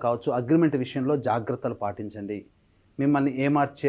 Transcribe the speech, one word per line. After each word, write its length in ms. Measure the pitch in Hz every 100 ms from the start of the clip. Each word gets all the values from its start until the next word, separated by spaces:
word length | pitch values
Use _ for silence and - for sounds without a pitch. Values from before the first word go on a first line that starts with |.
కావచ్చు, 240 | 120 120 - 123
అగ్రిమెంట్ 380 | 120 165 160 139
విషయంలో 320 | 127 143 131 147 120
జాగ్రత్తలు 480 | 113 107 123 123 110
పాటించండి. 560 | 104 104 107 104 101 104 - _ _ _ _ -
మిమ్మల్ని 340 | 139 143 139 127
ఏమార్చే 440 | 139 147 143 -